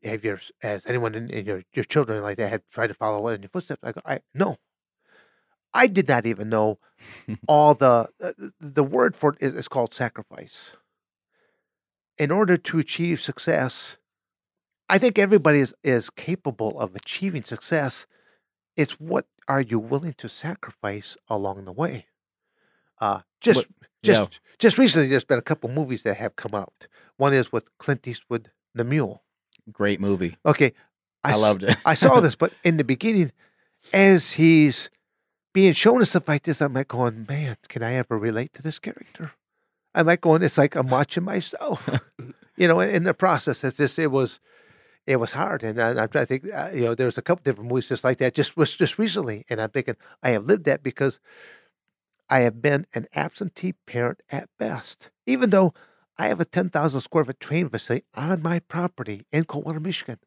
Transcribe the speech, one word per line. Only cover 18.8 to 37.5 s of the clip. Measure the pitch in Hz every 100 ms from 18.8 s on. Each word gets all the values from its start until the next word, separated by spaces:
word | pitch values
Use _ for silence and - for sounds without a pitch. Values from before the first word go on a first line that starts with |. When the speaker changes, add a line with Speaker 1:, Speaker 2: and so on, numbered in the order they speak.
| 143
Speaker 1:
what | - 160 165 - _ -
are | 139
you | 117 113
willing | 113 139 165
to | - 113
sacrifice | - 156 196 - - 104 101 - - -
along | 107 98 98
the | 92
way? | 101 165 127 - _ _ _ _ _ _ _ _ _
Uh, | 104 98 - _
just, | 240 160
Speaker 2:
What, | - _ _ _
Speaker 1:
just, | - 110
Speaker 2:
yeah. | 95 - _ -
Speaker 1:
just | 220 -
recently, | 247 156 135
there's | 135
been | - 127
a |
couple | - 156 120
movies | 139 135 117
that | 110 98
have | 110
come | - 95
out. | 101 92 _ - _ _ -
One | 139
is | 135 117
with | 113 - _
Clint | - 127 123
Eastwood, | 117 _ 117 - _ _
The | 117
Mule. | 120 151 104 101 _ _ _ _ 110
Speaker 2:
Great | - 101 101
movie. | 101 92 87 -
Speaker 1:
Okay. | 147 - 131 - _ _ _ _
I | 139
Speaker 2:
I |
Speaker 1:
s-, | 107
Speaker 2:
loved | 107 98
it. | 98 - -
Speaker 1:
I |
saw | 156 262 247
Speaker 2:
<laughs> |
Speaker 1:
this, | 160
but | - 165 -
in | 175 160
the |
beginning, | 127 127 226 208 147 - _ _ _ _ _
as | 196 196 180 -
he's | - 165 160 147 - - _ _ _ _ _ _
being | 190 190
shown | - 220 247
and | 208
stuff | 175 -
like | 147
this, | - 143
I'm | 143
like | 131 135
going, | 120 120 110 110
"Man, | 143 139